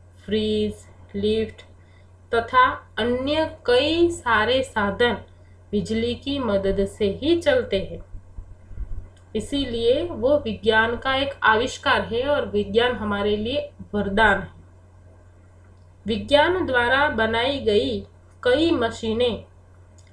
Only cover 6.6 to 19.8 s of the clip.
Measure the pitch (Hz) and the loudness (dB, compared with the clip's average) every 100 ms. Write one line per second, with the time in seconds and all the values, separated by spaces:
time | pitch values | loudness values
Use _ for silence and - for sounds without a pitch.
6.6 | 196 196 196 - 101 90 294 339 294 254 | 0 0 -2 -2 -2 0 0 0 2 0
7.6 | 220 196 165 170 - - - - - - | 0 -4 -4 -12 -14 -18 -16 -18 -18 -18
8.6 | - - - - - - - 220 208 285 | -16 -12 -8 -8 -10 -18 -10 -8 -4 -4
9.6 | 254 233 233 277 349 247 247 294 226 190 | -4 0 2 2 0 -2 0 2 0 -2
10.6 | 214 220 226 233 269 269 277 277 220 220 | 2 2 2 0 -2 -2 -2 0 2 2
11.6 | 254 - 285 254 180 226 277 277 214 202 | 0 -2 0 0 0 -2 0 -2 -2 -4
12.6 | 196 214 247 214 208 202 208 208 220 285 | 0 2 2 0 -4 -2 -2 -2 -2 -4
13.6 | - - - 208 196 196 220 196 - - | -6 -12 -8 -4 0 4 4 4 -2 -14
14.6 | - - - - - - - - - - | -20 -20 -20 -20 -20 -20 -20 -20 -20 -20
15.6 | - - - - 202 220 - 285 349 370 | -20 -20 -20 -12 -6 -4 4 4 4 2
16.6 | 269 247 240 269 294 220 220 226 254 277 | 0 0 2 2 2 0 0 0 -2 -2
17.6 | 214 208 262 208 - - - - 247 269 | 2 2 2 -4 -8 -18 -20 -4 0 2
18.6 | 330 285 226 - 220 220 247 202 - - | 2 2 0 -2 -4 0 0 -2 -10 -20
19.6 | - - | -20 -20